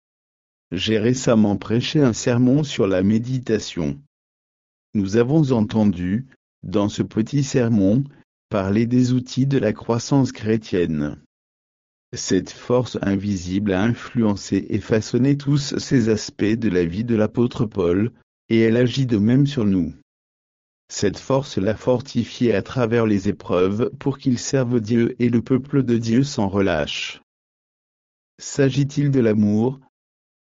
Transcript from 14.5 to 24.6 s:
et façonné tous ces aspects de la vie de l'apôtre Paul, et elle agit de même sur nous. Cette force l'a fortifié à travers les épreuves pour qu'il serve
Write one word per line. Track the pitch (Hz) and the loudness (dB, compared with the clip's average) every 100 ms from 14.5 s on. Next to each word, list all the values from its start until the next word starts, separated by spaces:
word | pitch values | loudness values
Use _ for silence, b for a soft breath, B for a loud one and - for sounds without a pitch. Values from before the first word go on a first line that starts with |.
| 98 - | -4 -2
et | 110 | -6
façonné | - 113 - 120 135 143 | -2 -2 0 0 2 0
tous | 139 147 143 - | 0 -2 -2 -6
ces | - 135 113 | 0 2 2
aspects | 107 - - | 0 -2 -4
de | 104 113 110 | -2 0 0
la | 90 | 0
vie | 85 90 | 0 -2
de | 120 113 | -2 0
l'apôtre | 107 - 120 - 110 | 0 0 -2 -2 -4
Paul, | 101 87 92 117 b b _ - | -2 0 2 -2 b b _ 0
et | 113 | 2
elle | 113 113 | 4 4
agit | 123 131 127 | 2 0 0
de | 110 | 2
même | 104 131 143 | 4 4 2
sur | 139 107 | 0 0
nous. | 95 78 - _ _ _ _ _ _ _ _ - | 0 -2 -6 _ _ _ _ _ _ _ _ -16
Cette | - 104 90 | -4 -2 -2
force | - 135 135 - | -2 -2 -2 -4
l'a | 98 101 | -2 -2
fortifié | - 123 - 120 113 - 120 | 0 -2 -2 -4 -4 0 0
à | 101 | 0
travers | - 131 117 117 113 | -2 -2 0 2 2
les | 101 101 | 0 -2
épreuves | 92 - 90 92 104 123 - | -4 -2 2 2 0 -4 -4
pour | 143 135 | -6 -2
qu'il | 135 120 | -2 -2
serve | - 135 | 0 -2